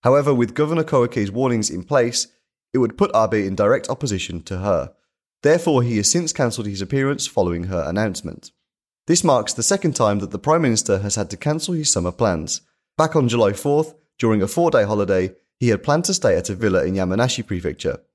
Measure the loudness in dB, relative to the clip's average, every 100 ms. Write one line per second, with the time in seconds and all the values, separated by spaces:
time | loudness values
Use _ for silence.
0 | 4 4 4 2 0 0 0 0 0 2
1 | 2 0 -4 0 0 0 -2 -6 -2 0
2 | 0 -2 -6 _ _ _ _ 0 0 0
3 | 0 2 2 0 -2 0 2 2 0 -6
4 | -4 -4 -6 -10 -8 -6 0 0 -2 _
5 | _ _ _ _ 2 2 4 2 2 0
6 | 2 0 -2 -2 -2 -2 -8 -6 -4 -2
7 | 0 -2 -4 0 0 0 -4 -4 -2 -2
8 | -2 -4 -10 -14 -20 _ _ _ _ _
9 | 0 2 4 2 2 -4 -2 0 -2 0
10 | 0 0 -4 -6 0 2 2 0 0 -2
11 | -2 -4 -6 -6 -4 -4 -4 -4 -2 -2
12 | -2 0 0 0 -4 -8 _ _ _ -2
13 | 0 2 2 4 2 2 0 0 -2 -8
14 | _ _ 0 2 0 2 2 4 2 0
15 | 2 2 0 -6 _ _ 0 0 2 0
16 | 0 0 2 2 0 -2 0 2 0 0
17 | 0 0 0 -2 -6 -4 -4 -4 -6 -6
18 | _